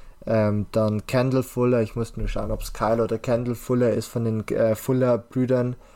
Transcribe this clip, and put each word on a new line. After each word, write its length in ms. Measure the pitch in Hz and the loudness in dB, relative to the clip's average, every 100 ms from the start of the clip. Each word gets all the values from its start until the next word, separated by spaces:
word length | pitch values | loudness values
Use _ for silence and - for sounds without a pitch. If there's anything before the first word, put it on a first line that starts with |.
| - - - | -16 -12 0
ähm, 420 | 110 104 104 98 | 2 2 0 0
dann 340 | 113 107 107 - | 0 2 0 0
Kendall 360 | 127 131 131 | 0 2 0
Fuller, 380 | - 127 123 120 | 0 0 2 2
ich 140 | 110 120 | 0 -4
muss 220 | 113 113 | -6 -4
nur 100 | 107 | -4
schauen, 240 | - 104 | -4 -4
ob's 220 | 135 - | -4 -6
Kyle 300 | - 110 117 | -2 0 2
oder 140 | 101 113 | 0 -2
Kendall 380 | - 120 123 113 | 0 -2 -2 -6
Fuller 360 | - 123 120 | -2 2 2
ist 160 | 110 - | 2 -2
von 180 | 120 113 | -2 -2
den, 220 | 110 - | -2 -2
äh, 260 | 113 113 110 | 0 2 0
Fuller-Brüdern. 1000 | - 127 127 117 - 131 123 127 123 127 - | 0 2 2 0 -2 -2 2 2 0 -6 -14